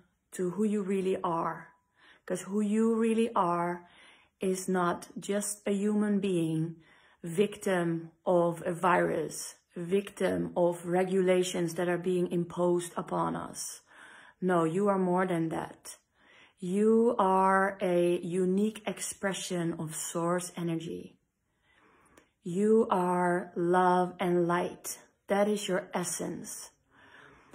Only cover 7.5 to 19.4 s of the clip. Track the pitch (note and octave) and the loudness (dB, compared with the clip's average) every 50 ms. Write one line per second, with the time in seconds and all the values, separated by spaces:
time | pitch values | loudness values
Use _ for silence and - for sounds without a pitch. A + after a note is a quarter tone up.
7.5 | - - - G3 F#3+ F3 E3+ E3+ E3 E3 E3 E3 - _ - - F3+ F3 E3+ F3 | -2 -4 -2 0 0 2 2 0 -2 -2 -6 -10 -16 _ 0 2 4 4 4 2
8.5 | E3+ E3 - F3+ F3 E3 F#3 F3+ F3 F3 E3+ E3 E3 E3+ D3+ - - - - - | 0 -2 -4 -6 -2 0 2 4 4 4 2 2 0 -2 -4 -6 -8 -10 -12 -14
9.5 | - - _ _ - F#3 E3+ E3+ F#3+ G3+ G3+ - - - F#3+ F3+ F#3 F3 F3 E3+ | -16 -20 _ _ -12 -10 -4 -2 0 0 -2 -4 -4 -4 -2 0 0 -2 -4 -2
10.5 | - F3+ F3 F3 F3 F3 F3 F3 F3 F#3 F#3 F3 F#3+ F#3+ F3+ F#3 F#3 F3+ F3+ F3+ | 0 2 2 2 0 -2 -4 0 0 0 2 2 2 2 4 4 4 4 2 0
11.5 | - F3+ E3+ E3 E3 F#3 F3 F3 F3 E3+ F3 F#3 F3+ F3 F3 E3+ F3+ F3 E3+ E3+ | -2 -2 -2 -2 -2 -2 -2 0 0 0 0 0 0 0 0 0 0 -2 -2 -2
12.5 | - F3 F3+ F3 F3 F3 F3 - - G3 F3+ - F3+ E3+ E3 E3 E3 E3+ - - | -2 0 2 2 2 0 -2 -4 -8 -8 -6 -4 -4 -2 -2 -2 -4 -6 -8 -10
13.5 | - - - - - - - _ - - - - - - - - _ _ F#3 F#3 | -10 -10 -12 -12 -12 -16 -20 _ -20 -20 -20 -20 -20 -20 -20 -20 _ _ 0 0
14.5 | F3+ E3+ E3 D#3+ D#3+ F#3+ G#3 G3+ G3 F#3+ F#3 F3+ F3 F3+ F#3+ F3+ F3 E3 E3 D#3+ | 2 2 2 2 0 0 2 2 2 2 2 2 2 2 0 0 0 0 -2 -2
15.5 | E3 E3+ - - - - - - - - _ _ _ _ _ _ - - - - | -4 -6 -8 -8 -12 -16 -20 -20 -20 -20 _ _ _ _ _ _ -20 -20 -20 -20
16.5 | _ _ F#3 F3 F#3 G3+ G#3+ A3 A3+ A3+ A3+ A#3+ A#3+ G#3 G3 F#3+ F#3+ F#3+ F#3+ F#3+ | _ _ -6 -2 0 2 4 6 6 6 4 4 4 2 2 4 4 4 4 4
17.5 | F#3+ F#3+ F#3+ G3 G3 - G#3 F3+ F3 F3 F3 F3 F3 - - E3+ E3+ F#3 F#3 F3+ | 4 4 2 0 0 -2 0 2 2 2 4 2 2 0 -2 -2 -2 0 0 2
18.5 | F#3 G3 G#3 A3 A3 - - G3 F#3+ - - - - - G#3 G3 F#3 F#3+ | 2 2 2 0 -2 -4 -8 -8 -8 -6 -8 -10 -8 -6 -4 -4 -4 -4